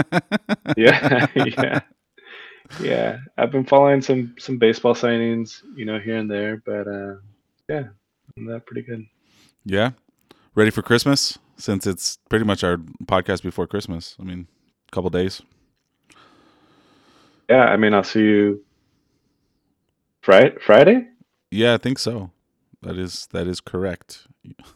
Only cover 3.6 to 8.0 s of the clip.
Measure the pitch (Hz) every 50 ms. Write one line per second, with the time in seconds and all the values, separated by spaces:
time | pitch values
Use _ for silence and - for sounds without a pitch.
3.6 | 131 - 139 139 143 143 139 135 131 - 135 127 123 120 - - - - 131 120
4.6 | 117 110 113 - - 123 117 - - 120 117 117 117 117 117 117 113 113 - -
5.6 | _ 294 240 143 113 107 107 107 101 113 113 113 107 107 104 101 104 107 110 110
6.6 | - - 107 104 101 101 101 101 98 98 98 95 98 101 _ _ _ _ _ _
7.6 | _ - 151 151 135 110 101 _